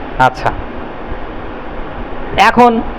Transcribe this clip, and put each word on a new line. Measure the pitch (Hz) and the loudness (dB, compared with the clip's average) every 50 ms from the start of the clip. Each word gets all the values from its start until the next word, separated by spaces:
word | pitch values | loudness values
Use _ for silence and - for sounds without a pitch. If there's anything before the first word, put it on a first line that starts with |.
| - - - - | -8 -6 2 4
আচ্ছা, | 131 127 - - - 113 - - - - - - - - - - - - - - - - - - - - - - - - - - - - - - - - - - - - - | 4 4 4 2 -2 -2 -2 -2 -6 -8 -8 -8 -10 -10 -10 -10 -8 -8 -6 -6 -6 -8 -8 -8 -8 -8 -8 -8 -10 -8 -8 -6 -6 -6 -8 -8 -8 -6 -6 -6 -4 -2 4
এখন | - 196 226 - 233 247 240 226 226 - - - | 4 6 6 8 6 6 6 6 2 0 -4 -6